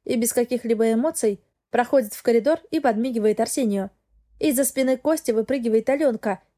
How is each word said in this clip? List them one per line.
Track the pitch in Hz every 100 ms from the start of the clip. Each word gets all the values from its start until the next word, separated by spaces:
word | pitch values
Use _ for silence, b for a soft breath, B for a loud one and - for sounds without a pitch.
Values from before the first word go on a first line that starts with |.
и | - 240
без | 226
каких-либо | 247 240 240 233 220 226
эмоций | 226 302 - 214 202 _ _ _
проходит | 240 240 277 208
в | -
коридор | - 233 240 330 -
и | 320
подмигивает | 285 214 262 233 214 208
Арсению. | 233 - 226 196 196 _ _ _ _ -
Из-за | 311 254
спины | 262 269 262 254
Кости | 294 311 -
выпрыгивает | 220 214 269 233 220 220
Аленка | 277 294 226 214 185 _